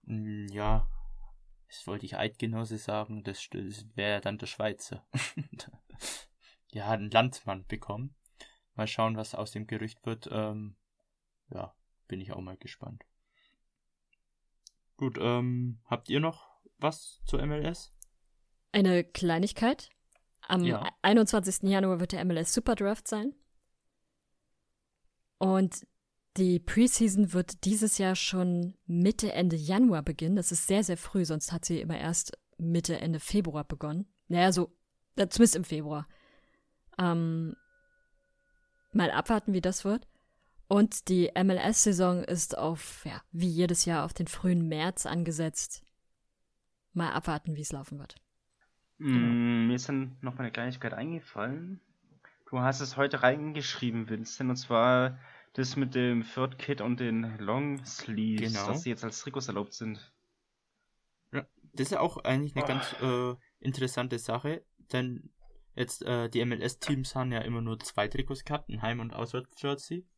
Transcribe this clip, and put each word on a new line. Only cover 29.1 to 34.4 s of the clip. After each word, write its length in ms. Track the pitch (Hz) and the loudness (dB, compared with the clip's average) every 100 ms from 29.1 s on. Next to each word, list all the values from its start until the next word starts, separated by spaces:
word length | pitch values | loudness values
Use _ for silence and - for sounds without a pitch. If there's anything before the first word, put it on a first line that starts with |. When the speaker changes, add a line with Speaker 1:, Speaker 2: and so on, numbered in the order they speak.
| 220 214 | 4 -2
Speaker 2:
Ende 240 | - 180 165 | 2 2 2
Januar 460 | 151 190 254 165 | 0 6 6 6
beginnen. 340 | 143 160 160 196 | 0 -2 0 2
Das 160 | 175 | 2
ist 140 | 170 - | 0 2
sehr, 180 | 196 | 2
sehr 120 | 202 175 | 2 -2
früh, 280 | - 196 | -2 0
sonst 280 | 165 151 - | 0 -2 -2
hat 120 | 170 | -4
sie 160 | - 170 | -2 -2
immer 180 | 165 165 | -2 -4
erst 400 | 165 170 - - _ _ | -2 -2 -2 -10 _ _
Mitte, 400 | 165 170 165 165 | 0 0 0 -2
Ende 200 | 160 160 | -2 -2
Februar 440 | - 202 170 147 | 0 0 0 -4
begonnen. 420 | 147 143 151 160 202 _ _ | -6 -6 -4 -4 -6 _ _
Naja, 240 | 175 | 4